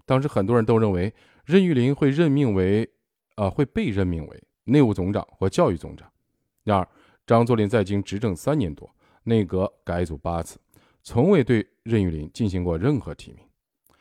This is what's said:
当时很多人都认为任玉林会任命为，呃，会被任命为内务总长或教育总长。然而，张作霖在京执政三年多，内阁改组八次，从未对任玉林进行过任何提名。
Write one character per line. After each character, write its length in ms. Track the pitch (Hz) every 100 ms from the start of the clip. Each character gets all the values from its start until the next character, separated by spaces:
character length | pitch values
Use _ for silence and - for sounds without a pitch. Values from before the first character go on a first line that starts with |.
| -
当 160 | 131
时 80 | 143
很 160 | 104 98
多 100 | 120
人 80 |
都 140 | 110 113
认 160 | 107
为 200 | 90 101 - _ _
任 220 | - 185 180
玉 80 |
林 200 | 127 123
会 160 | 143 143
任 220 | 143 165
命 220 | 139 131
为， 360 | 95 92 104 117 _ _ _ _ -
呃， 160 | 98
会 140 | - 139
被 240 | 226 180
任 180 | 98 90
命 180 | 82 73
为 180 | - _ _
内 180 | - 147
务 120 | 120
总 180 | 101 90
长 160 | 101 -
或 200 | - 95
教 200 | - 151
育 60 | 85
总 180 | 73 71
长。 120 | - _ _ _ _ _
然 140 | 107 98
而， 100 | 90 _ _ _ -
张 180 | 117 120
作 100 | 113
霖 140 | 101
在 140 | 113
京 180 | 95 101
执 160 | 95 98
政 180 | 113 87
三 220 | - 156
年 160 | 87
多， 180 | 71 - _ _ _
内 240 | 113 113 92
阁 260 | 95 98 -
改 200 | - 87
组 140 | 87 73
八 240 | 85 85
次， 180 | - - _ _ _ _
从 260 | - 120 165
未 140 | 185
对 200 | 120 113 - _
任 200 | 113 113
玉 60 | 92
林 180 | 78 78
进 160 | - 110
行 140 | 92
过 120 | 87 82
任 240 | 120 135
何 140 | 85
提 180 | 73 -
名。 120 | - _ _ _ _ _ _